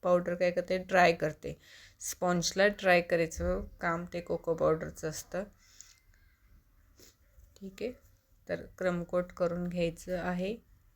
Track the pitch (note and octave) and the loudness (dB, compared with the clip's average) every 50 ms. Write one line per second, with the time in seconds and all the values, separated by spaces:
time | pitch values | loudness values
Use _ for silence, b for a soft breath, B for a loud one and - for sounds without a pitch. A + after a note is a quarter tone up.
0 | - F#3 F3 F3 F3+ F3+ F3 F3 F3+ F3+ F3 F#3 F3 - F#3 F#3 F#3 F#3 F#3+ F#3 | 4 4 4 4 2 0 -2 0 0 0 0 0 -2 -2 -2 -4 -2 2 6 6
1 | F3+ E3+ E3+ E3+ - D#3 D3+ - - D#3 D3 B B B B B B B B B | 8 6 6 4 0 -4 -4 -6 -10 -12 -12 B B B B B B B B B
2 | - - - - - F3+ F3+ F3 E3 - - F#3+ G3 G#3 G3+ - G3+ F#3+ F3+ F3 | -10 -10 -6 -2 0 2 2 2 0 0 2 4 4 4 4 2 4 6 6 6
3 | F3 - F3+ E3 E3 D#3+ E3 - E3+ F3 F3+ G3 G#3 - - - - F3 E3 E3+ | 6 2 2 2 2 0 -2 -4 -2 -2 -2 -2 -4 -8 -10 -6 -2 -2 -2 -2
4 | F3 F3 - F3 E3+ - E3+ E3 - - E3 D#3+ D#3 D3+ D#3+ D#3+ D#3 D3+ D3+ - | -4 -8 -10 -10 -6 -6 -6 -4 -2 -2 -2 2 4 2 2 2 -2 -10 -10 -8
5 | - D#3+ D#3 - - - - F3+ G3+ G#3 - B B B B B B B B B | -8 -8 -8 -8 -12 -8 -8 -8 -8 -10 -14 B B B B B B B B B
6 | B _ _ _ - - _ _ _ _ - - _ _ _ _ _ _ _ _ | B _ _ _ -20 -20 _ _ _ _ -20 -20 _ _ _ _ _ _ _ _
7 | - - _ _ _ _ _ - - - _ - G3+ F#3+ F#3+ - - A#3+ B3 - | -20 -20 _ _ _ _ _ -20 -20 -20 _ -16 -16 -16 -12 -8 -8 -8 -8 -10
8 | _ - _ _ _ _ _ _ _ - F3 E3 - - - - F#3 F#3 F3+ F3 | _ -20 _ _ _ _ _ _ _ -6 -6 -6 -6 -14 -10 -4 -2 -2 0 -2
9 | E3+ - - F3+ F3+ F3+ - - F#3 E3+ E3+ F3 F3 F3 F3 F3 E3+ E3+ E3 - | -4 -2 -2 -2 -2 -2 -4 -4 -2 -2 -2 -4 -4 -4 -2 0 -2 -2 -2 -6
10 | - - F3+ F3+ E3 F3+ F3+ F3 F#3 G3 A3+ A#3 _ _ - _ _ _ _ | -8 -6 -6 -4 -2 -2 -2 -2 -2 -4 -4 -8 _ _ -20 _ _ _ _